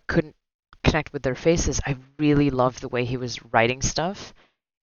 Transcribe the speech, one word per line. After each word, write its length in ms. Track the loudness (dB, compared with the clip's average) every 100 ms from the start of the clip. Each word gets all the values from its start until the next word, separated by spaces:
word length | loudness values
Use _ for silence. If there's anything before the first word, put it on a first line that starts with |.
| -4
couldn't 280 | 0 -2 -4 _ _ _ -4
connect 300 | 0 0 0
with 100 | -4
their 120 | -4 -2
faces, 440 | 2 2 0 -2 -4
I 120 | -6 -8 -2
really 320 | 2 4 4
loved 320 | 2 0 -2
the 80 | -6
way 160 | -4 -4
he 120 | -4
was 240 | -6 -10 0
writing 280 | 2 4 2
stuff. 520 | -2 -2 -4 -6 -12 -20 _ _ _ _